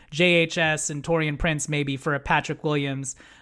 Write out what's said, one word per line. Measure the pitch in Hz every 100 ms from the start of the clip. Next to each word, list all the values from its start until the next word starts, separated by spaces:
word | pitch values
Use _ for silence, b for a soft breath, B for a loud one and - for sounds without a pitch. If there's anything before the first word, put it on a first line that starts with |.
| B
J | 143 180
H | 170 165 175
S, | 160 151 -
and | 147
Taurean | 156 165 156 147
Prince | 170 147 147
maybe | 147 143 135
for | 160 143
a |
Patrick | - 151 147 151
Williams," | 156 147 139 135 135 B B B